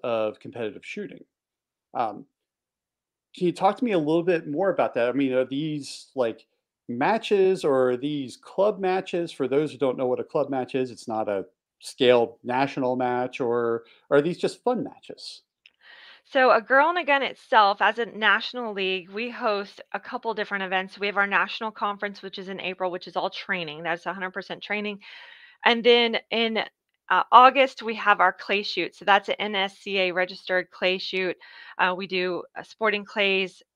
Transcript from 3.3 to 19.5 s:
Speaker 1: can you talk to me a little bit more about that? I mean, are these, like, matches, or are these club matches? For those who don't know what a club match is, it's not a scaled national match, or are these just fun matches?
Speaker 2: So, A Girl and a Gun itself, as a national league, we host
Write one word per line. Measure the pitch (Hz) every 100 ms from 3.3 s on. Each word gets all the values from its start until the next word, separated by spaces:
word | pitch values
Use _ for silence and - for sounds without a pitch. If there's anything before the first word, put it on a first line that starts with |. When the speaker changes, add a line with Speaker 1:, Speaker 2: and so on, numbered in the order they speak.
Speaker 1:
can | - 180
you |
talk | 165 190 202
to |
me | 240
a | 185
little | 147 165
bit | 170 165 165
more | 147 190
about | 175 113
that? | 127 120
I |
mean, | 127 135
are | 127
these, | 127 135 156 151 131 - -
like, | 135 117 - _ _ _ _ -
matches, | 120 156 220 - 202 190 190
or | 160 131 127
are | 123
these | 143 147 127 -
club | - - 202 185
matches? | 190 185 185 180 170
For | - 135
those | 139 156
who | 123
don't | 135 123
know | 127
what | 123
a |
club | 117 156 131
match | 135 123
is, | 135 131
it's | 107 -
not | 110 107
a | 98 87 _ _ _
scaled | - - 127 123 117 -
national | 117 127 139 - 127 127
match, | 123 123 123 -
or | 123 120 117 117 - _ -
are | 143
these | 156 170
just | 190 -
fun | - 240
matches? | 139 - - - - - _ _ _ _ - - - - _
Speaker 2:
So, | 277 254
A | 214
Girl | 214 269 302
and | 349
a |
Gun | 285 277
itself, | 254 254 - 240 202 202
as | 202 226
a | 226
national | 202 214 208 - 247 233
league, | 202 190 190 175
we | 196 240
host | 226 240